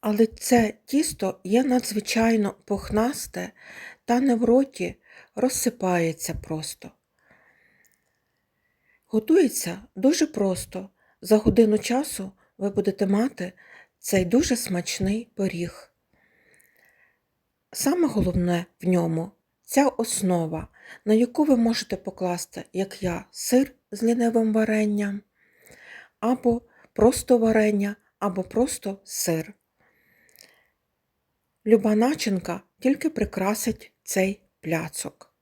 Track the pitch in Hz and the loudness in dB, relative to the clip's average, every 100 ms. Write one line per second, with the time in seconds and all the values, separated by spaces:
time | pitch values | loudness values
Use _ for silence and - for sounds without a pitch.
0 | 214 208 226 - - 240 214 - - 277 | -2 2 2 0 2 4 4 -4 -4 -2
1 | 320 - 190 - 180 220 262 247 240 214 | -2 -4 -6 -6 0 2 2 0 0 -6
2 | - 226 226 226 202 - - 196 - 214 | -2 0 2 2 0 -6 -6 -6 -2 -2
3 | 240 285 - 180 185 _ - - - - | 0 -4 -10 -10 -12 _ -20 -20 -20 -20
4 | - 240 269 233 233 247 269 - 180 - | -2 0 2 2 4 4 2 -4 -8 -8
5 | _ - - - 247 262 247 - 185 175 | _ -20 -18 -4 -2 0 -4 -2 -2 0
6 | 165 160 - - - 156 156 - - _ | 0 -4 -10 -10 -8 -10 -10 -14 -20 _
7 | _ _ _ _ _ _ _ _ _ _ | _ _ _ _ _ _ _ _ _ _
8 | _ _ _ _ _ _ _ _ _ _ | _ _ _ _ _ _ _ _ _ _
9 | _ 220 214 330 285 - 175 185 - - | _ -4 2 4 4 0 -8 -10 -14 0
10 | 254 320 311 214 196 180 - 185 196 _ | 2 2 0 0 -2 -2 -8 -12 -14 _
11 | _ _ 185 214 220 220 220 214 - 240 | _ _ 2 4 6 6 6 4 0 -2
12 | - - 190 _ _ _ 196 196 196 190 | -2 -8 -12 _ _ _ -4 -2 -4 -2
13 | 190 202 247 - 180 - - - _ _ | 0 0 0 -4 -12 -12 -20 -20 _ _
14 | - 196 180 233 339 240 - 180 175 - | -2 0 2 2 2 -2 -2 -6 -4 -4
15 | 190 214 233 - 190 170 170 - - _ | -2 -4 -6 -6 -4 -4 -8 -10 -20 _
16 | _ _ _ _ _ _ _ _ _ _ | _ _ _ _ _ _ _ _ _ _
17 | _ _ _ _ _ _ _ - 269 349 | _ _ _ _ _ _ _ -4 -2 2
18 | 339 214 175 175 175 175 175 _ 175 180 | 0 2 0 0 0 0 -4 _ 0 0
19 | 165 160 175 _ _ _ _ - 277 - | 0 -2 -6 _ _ _ _ 2 2 0
20 | 226 - 190 175 160 160 - _ - - | -4 -2 0 0 -2 -6 -10 _ -20 -12
21 | - 220 240 240 302 247 233 226 - 185 | 0 2 2 2 2 4 2 0 -6 -8
22 | - - 180 175 - - - 185 190 - | -10 -8 -6 -4 -8 -14 -10 -6 -6 -4
23 | 185 170 196 - - 247 269 _ _ 208 | -6 -6 -10 -12 2 2 2 _ _ -2
24 | 226 240 233 226 226 214 220 214 214 208 | 0 2 2 2 2 2 2 0 0 0
25 | 202 202 _ _ _ _ _ - - - | -4 -6 _ _ _ _ _ -20 -20 -20
26 | - _ 220 254 240 233 _ _ _ - | -20 _ -2 0 0 -2 _ _ _ 4
27 | 220 254 - 247 226 220 214 208 202 202 | 4 4 2 4 6 4 4 2 -2 -6
28 | _ _ 202 185 185 220 262 - 202 196 | _ _ -4 -4 -4 -2 -2 -2 -10 -10
29 | - - - 165 156 - _ _ _ _ | -12 -6 -2 -2 -4 -16 _ _ _ _
30 | _ _ _ _ - _ _ _ _ _ | _ _ _ _ -20 _ _ _ _ _
31 | _ _ _ _ _ _ 220 220 214 214 | _ _ _ _ _ _ 2 4 4 2
32 | 240 302 - 190 - 180 _ _ 254 285 | 2 0 -4 -4 -6 -10 _ _ -2 0
33 | 311 - 208 - 190 214 - 220 - _ | -2 -4 -6 -2 -2 -2 -4 -6 -10 _
34 | - - 190 202 _ _ 160 165 165 - | -6 -2 -2 -4 _ _ -6 -4 -4 -10
35 | - _ - _ | -12 _ -20 _